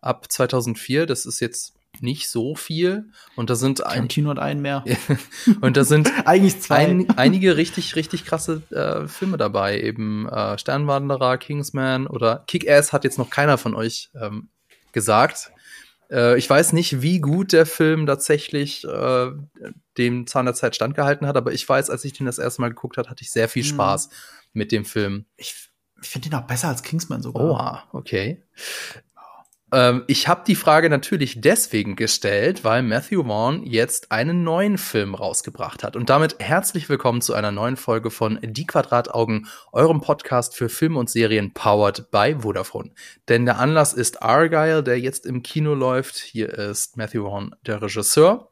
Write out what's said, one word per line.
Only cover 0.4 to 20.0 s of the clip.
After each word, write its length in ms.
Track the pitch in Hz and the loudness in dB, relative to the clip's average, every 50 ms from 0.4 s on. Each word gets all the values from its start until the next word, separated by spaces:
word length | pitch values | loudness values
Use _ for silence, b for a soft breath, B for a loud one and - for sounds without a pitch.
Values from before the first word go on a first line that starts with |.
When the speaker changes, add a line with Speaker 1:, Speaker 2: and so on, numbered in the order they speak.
| 131 123 - 127 120 120 113 113 - - 127 143 165 | -2 0 0 -2 -2 -2 -6 -6 -6 -4 -2 -2 0
Speaker 1:
Das 200 | 160 139 - - | 0 -2 -6 -6
ist 140 | - 110 - | -8 -6 -6
jetzt 340 | 127 117 - - - - _ _ _ _ _ - | -6 -6 -6 -8 -14 -14 _ _ _ _ _ -8
nicht 300 | 123 120 135 151 - - | -6 -6 -6 -6 -6 -6
so 240 | - - 113 131 156 | -4 -4 -4 -4 -6
viel. 560 | - - - 160 156 175 180 190 208 214 b b b b b b | -8 -8 -8 -4 0 0 0 0 -2 -8 b b b b b b
Und 140 | - 117 110 | -8 -2 -2
da 40 | 127 | -2
sind 280 | 113 127 135 139 - - | 0 2 0 0 0 -4
ein 80 | - - | -4 -2
Speaker 2:
Tarantino 360 | 120 123 123 - - 147 147 | -2 -2 -2 0 0 0 0
hat 80 | 147 - | -2 -2
einen 240 | 139 139 147 147 143 | -4 -4 -4 -4 -4
mehr. 220 | 139 139 139 - 123 120 - - - 143 123 - | -4 -4 -4 -2 -2 -4 -4 0 -2 -2 -2 -2
Speaker 1:
<laughs> 380 | - - - - - 202 - | -10 -16 -2 4 4 4 6
Und 160 | - 131 127 | 4 4 6
da 80 | 139 135 | 6 6
sind 260 | 120 147 151 151 - - - | 6 6 6 6 4 2 0
Speaker 2:
<laughs> 60 | - | 4
Eigentlich 340 | - 185 190 196 190 180 - | 4 6 6 6 6 4 2
zwei. 160 | - - 151 135 147 | -2 2 4 4 6
Speaker 1:
ein-, 240 | 170 180 180 185 180 - - | 6 4 2 4 2 2 4
einige 380 | 127 139 - 190 185 190 170 | 6 4 4 6 4 4 4
richtig, 400 | 147 156 - - - 170 - - | 4 2 -2 -2 -8 -8 -4 -4
richtig 280 | 160 160 156 - 165 - | -4 -4 -4 -6 -8 -6
krasse, 380 | - - 160 - - 165 156 156 _ | -4 -6 -4 -2 -4 -4 -6 -6 _
äh, 360 | - 143 139 - - - - 151 | -6 -4 -4 -2 -2 -4 -6 -8
Filme 280 | - - 190 190 185 | -8 -6 -4 -4 -2
dabei. 440 | 156 104 104 98 98 98 98 101 104 | 0 -2 -2 0 0 0 0 0 -2
Eben, 460 | - 110 110 113 110 107 107 107 107 - | -2 -4 -4 -4 -4 -4 -4 -4 -6 -6
äh, 280 | - 110 104 104 104 | -4 -2 -2 -2 -2
Sternwanderer, 800 | 101 - - 135 139 147 147 139 139 139 139 139 127 135 127 127 | -4 -4 -4 -2 -2 0 0 0 -2 0 -2 -2 0 2 0 0
Kingsman 680 | 127 - - 147 147 139 143 - 139 131 131 131 127 131 | 0 -4 -8 -8 -6 -6 -6 -4 -4 -2 -2 0 -2 -2
oder 380 | 139 - - 120 113 117 - - | -4 -4 0 0 0 0 0 -6
Kick-Ass 460 | - - 175 - 147 147 143 147 - - | -6 -6 -4 2 6 6 6 6 4 -2
hat 100 | 139 - | 0 0
jetzt 140 | 131 - - | 0 -2 -2
noch 100 | 127 - | -6 -4
keiner 300 | - - 143 151 143 120 | 0 0 2 4 2 2
von 160 | - 120 107 | 0 -4 -6
euch, 360 | 104 110 113 113 - - _ _ | -4 -4 -4 -6 -8 -14 _ _
ähm, 340 | 131 117 104 104 107 - - _ _ _ b b b b _ _ | -10 -10 -8 -8 -10 -14 -16 _ _ _ b b b b _ _
gesagt. 580 | 120 104 107 107 107 131 156 - - - - _ B B B B B B B B B _ _ | -4 2 4 6 6 6 4 2 -4 -16 -16 _ B B B B B B B B B _ _
Äh, 280 | - 131 120 120 123 120 | 0 2 4 6 6 4
ich 100 | 120 - | 4 4
weiß 240 | 135 143 170 - - | 4 4 4 4 2
nicht, 300 | 160 170 - - 131 123 | 0 0 0 -2 -2 0
wie 180 | 156 180 185 | 0 0 2
gut 320 | 147 139 147 180 202 190 180 | 2 2 0 0 0 4 6
der 140 | 160 160 | 6 6
Film 400 | 156 - - 165 156 160 160 156 | 6 4 2 2 4 4 2 2
tatsächlich, 760 | 147 139 139 - - 156 147 151 - - 147 143 143 - - - | 0 0 -2 2 0 0 0 0 -4 -4 -4 -4 -4 -6 -12 -10
äh, 420 | - - - 131 127 127 127 123 127 135 147 147 147 _ _ - - - _ _ _ _ | -8 -6 -4 -2 0 0 0 0 -2 -6 -12 -16 -18 _ _ -18 -18 -18 _ _ _ _
dem 280 | - | -2